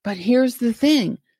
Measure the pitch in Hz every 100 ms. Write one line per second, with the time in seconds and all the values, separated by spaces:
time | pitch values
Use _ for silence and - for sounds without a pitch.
0 | 202 190 185 247 262 - 240 220 285 302
1 | 175 - _ _